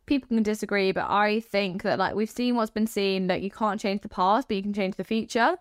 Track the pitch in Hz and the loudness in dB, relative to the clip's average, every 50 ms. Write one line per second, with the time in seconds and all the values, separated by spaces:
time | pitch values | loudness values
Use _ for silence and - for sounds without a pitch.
0 | _ - 294 277 - - 226 226 220 208 214 214 - 202 208 202 190 190 185 175 | _ -2 -2 -2 0 0 0 0 2 0 -2 -2 -2 -2 0 2 2 2 0 0
1 | - - - 202 208 214 208 220 220 - - 196 202 190 175 196 - 202 165 - | 0 0 2 2 2 2 2 0 -2 -2 -2 0 0 0 -2 -4 -2 0 0 2
2 | 190 165 - 196 220 220 - - 247 247 240 240 220 214 - 214 214 220 - 208 | 0 0 0 -2 -2 -2 -2 -2 -2 0 0 0 0 -2 0 -2 -2 0 0 0
3 | 196 196 190 190 190 180 185 - - 196 - - 226 214 196 214 - 208 196 202 | 0 0 0 0 0 0 0 -2 -2 -6 -4 -2 -2 -2 -2 -2 -2 -2 -4 -4
4 | - - - - 185 190 208 240 277 - 214 196 196 208 202 208 196 185 196 - | -6 -6 -2 0 2 4 4 2 2 -2 -4 -4 -4 -4 -2 -2 -2 -2 -2 -4
5 | - - 220 226 214 - - 233 226 277 359 370 | -4 -2 -2 -2 -2 -2 0 2 2 2 2 0